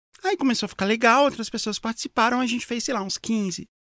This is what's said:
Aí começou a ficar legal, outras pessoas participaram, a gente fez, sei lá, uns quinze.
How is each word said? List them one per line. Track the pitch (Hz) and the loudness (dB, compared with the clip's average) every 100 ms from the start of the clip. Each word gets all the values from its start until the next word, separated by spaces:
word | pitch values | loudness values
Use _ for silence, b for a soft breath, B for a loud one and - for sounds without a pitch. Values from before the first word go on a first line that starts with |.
| _ - | _ -4
Aí | 370 392 | -2 2
começou | 269 233 208 | 2 2 -2
a | |
ficar | - 196 | -2 0
legal, | 226 240 247 | 4 6 6
outras | 285 277 220 | 4 0 -6
pessoas | 226 220 208 | -6 -4 -4
participaram, | 226 226 - - 226 247 | -6 -6 -4 0 2 2
a | 247 | 0
gente | 240 - | -2 -4
fez, | 240 | -4
sei | - | -2
lá, | 233 | -4
uns | 190 - | -4 -6
quinze. | - 226 196 170 - _ _ | -2 -2 -2 -6 -12 _ _